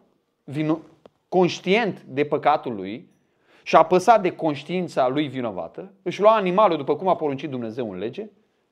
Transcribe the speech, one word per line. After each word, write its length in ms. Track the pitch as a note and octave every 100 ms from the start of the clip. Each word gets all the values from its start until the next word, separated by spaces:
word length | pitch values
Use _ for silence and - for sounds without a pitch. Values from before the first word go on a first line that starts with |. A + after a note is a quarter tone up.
| _ _ _ _
vino-, 360 | - C#3+ D#3 D#3+ - _ - _ -
conștient 760 | F#3 F3+ - F3+ G#3 G#3+ -
de 220 | - C3
păcatul 500 | D3 D3 C#3+ D3+ C#3
lui 340 | G#2+ F#2+ A#2 - _ _ _ _ _
și 140 | - F3
apăsat 460 | D#3+ F3+ G#3 A3
de 80 | F#3+
conștiința 800 | - E3 C#3+ - F3+ D#3 - B2+
lui 200 | C#3 D3
vinovată, 640 | C3 A#2+ F#2 E2+ - F#3+ _
își 180 | F3+ F3
lua 140 | G#3
animalul 420 | A3 F#3 F3+ G#3 D#3+
după 200 | C3+ C#3+
cum 120 | F#3
a 80 | E3
poruncit 340 | D3+ C3+ D#3
Dumnezeu 400 | B2+ A#2 A2 A2+
în 60 | F#2
lege, 300 | G#2+ C3+ G#3+ _ _ _ _